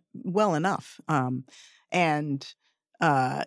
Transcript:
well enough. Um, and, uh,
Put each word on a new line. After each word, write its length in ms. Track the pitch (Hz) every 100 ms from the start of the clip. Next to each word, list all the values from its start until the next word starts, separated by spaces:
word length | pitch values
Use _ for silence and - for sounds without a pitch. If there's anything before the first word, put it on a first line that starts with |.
| _
well 400 | - 180 180 214
enough. 460 | 151 185 - - - -
Um, 360 | 151 127 127 127 - - _ -
and, 560 | 180 165 151 151 139 - - _ _ _ -
uh, 420 | 165 139 127 139